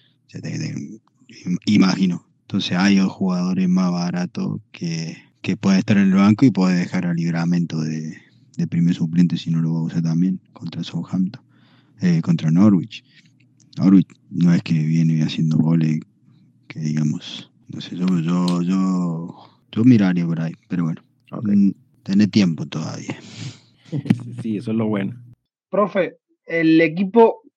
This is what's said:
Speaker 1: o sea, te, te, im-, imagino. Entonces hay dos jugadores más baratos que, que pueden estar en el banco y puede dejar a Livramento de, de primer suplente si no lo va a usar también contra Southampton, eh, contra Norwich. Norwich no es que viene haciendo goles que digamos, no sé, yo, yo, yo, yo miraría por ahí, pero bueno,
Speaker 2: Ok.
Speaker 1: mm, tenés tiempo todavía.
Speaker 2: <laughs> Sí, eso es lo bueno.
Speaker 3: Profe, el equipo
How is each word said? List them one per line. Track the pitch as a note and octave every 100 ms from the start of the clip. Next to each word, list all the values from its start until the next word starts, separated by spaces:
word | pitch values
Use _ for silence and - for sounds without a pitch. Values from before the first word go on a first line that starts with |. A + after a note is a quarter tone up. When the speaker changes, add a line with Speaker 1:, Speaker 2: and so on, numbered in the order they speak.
| _ _ _
Speaker 1:
o |
sea, | -
te, | - D#2+
te, | - -
im-, | - G#2+ _ _ _ - F2+ F2 -
imagino. | G#2 F#2+ F2+ F#2+ F2 - _
Entonces | - G2+ - F2+
hay | G2+ G2
dos | F#2+
jugadores | - F#2+ F2+ F2+ F#2 F#2
más | F#2 F2+
baratos | F2 F2 F2 F2+ - F#2+ G#2 -
que, | - E2+ E2 D#2+ - - _
que | - F#2+
pueden | - F#3
estar | - G2+
en | G2
el |
banco | F#2+ G2+ G#2 C3+
y |
puede | F#2+ F#2 F2+
dejar | F2 F2+ F2
a |
Livramento | E2+ E2+ E2+ E2+ F2 E2 D#2+
de, | D#2 D#2 D#2 - - _ _ -
de | -
primer | E2+ E2+ F2+
suplente | E2 E2+ F2 E2+
si | F2
no | E2
lo | D#2+
va | E2
a |
usar | D#2+ F2
también | E2 E2 F#2 F#2 _
contra | - - E2
Southampton, | F2 - - F2+ F#2 - _ _ _ _ _ _
eh, | F3+ E2
contra | E2+ E2 D#2
Norwich. | E2+ G#2+ F#2+ D2 - _ _ _ _ _ _ _ -
Norwich | F#2 F#2+ - - -
no | - F2
es | F2
que | -
viene | D#2+ D#2 E2 D#2+ D#2+
haciendo | D#2 - D#2+ D#2
goles | D#2 E2 D#2+ D#2 - _ _ _ _ _ -
que | -
digamos, | D#2 D2+ D2+ - - - - _ -
no | -
sé, | - -
yo, | F#2 F2+
yo, | D#2+ F2+ F2 F2
yo, | F2 F#2+ F#2+ F#2 F2 E2 E2+ - - _ _
yo | G#2
miraría | B2 A#2 F#2+ F2 E2+
por | E2
ahí, | E2 - -
pero | F2 E2
bueno, | F2 - _ _
Speaker 2:
Ok. | - G#2+
Speaker 1:
mm, | G2+ G2 - _ _
tenés | - G2 G#2
tiempo | A2 F#2 D2+ D2+
todavía. | D#2 D#2 D#2 - - - - A#2+ - _ _ _
Speaker 2:
<laughs> | D3 - A#2 - A#2+
Sí, | A2+ G2+
eso | A2+
es | A2+
lo | A2
bueno. | G#2 G2 - - - _ _ _
Speaker 3:
Profe, | F#3 G3+ G3+ D#3 - _ _ -
el | E3 D#3+ D#3+
equipo | E3 E3 F#3+ A#3 A3+ - _